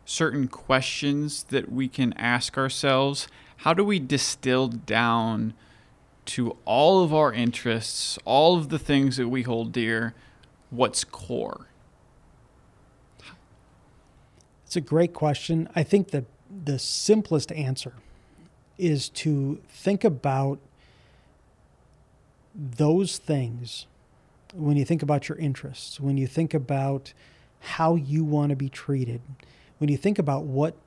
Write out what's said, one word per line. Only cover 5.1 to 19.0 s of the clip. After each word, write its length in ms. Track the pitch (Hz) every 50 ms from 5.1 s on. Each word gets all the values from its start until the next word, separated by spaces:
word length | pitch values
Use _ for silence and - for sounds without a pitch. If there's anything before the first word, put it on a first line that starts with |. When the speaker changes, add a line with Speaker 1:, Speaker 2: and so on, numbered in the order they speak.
| 117 117 113 113 113 107 113 110 110 - - - - - _ _ _ _ _ _ _ _ -
Speaker 1:
to 320 | - - - 123 117 - - -
all 380 | - 107 123 147 165 190 190 180
of 120 | 165 151
our 180 | 156 151 143 110
interests, 840 | 120 120 117 120 - - 123 113 113 107 - - - - - - - -
all 320 | - 117 135 151 165 180
of 120 | 175 156 135
the 100 | 156 147
things 380 | - - 147 139 139 139 123
that 120 | 127 123 117
we 140 | 123 131 120
hold 300 | 131 120 113 117 113 113
dear, 420 | 123 117 110 113 113 117 113 110 - - - - _ _ _ _ _ _ -
what's 340 | 127 120 127 113 - - -
core? 640 | - - - - - 123 120 117 52 - - - - _ _ _ _ _ _ _ _ _ _ _ _ _ _ _ _ _ _ _ _ _ _ _ _ _ _ _ _ _ - - - - - _ _ _ _ _ _ _ _ _ _ _ _ _ _ _ _ _ _ _ _ - _ _ _ _
Speaker 2:
It's 100 | - -
a 40 | 180
great 340 | 147 - 147 160 175 170 175
question. 540 | - 156 151 143 - - - 165 160 160 - -
I 80 | 175 151
think 280 | - - 202 196 -
the, 140 | - 143 127 - _ _ _ - 196 196 165
the 140 | 143 143 127
simplest 720 | - - - - - - 214 220 208 - 170 147 123 - 170
answer 420 | 156 147 131 131 - - - - - - - - _ _ _ _ - - - _ _ _ _ _
is 320 | - 190 170 151 139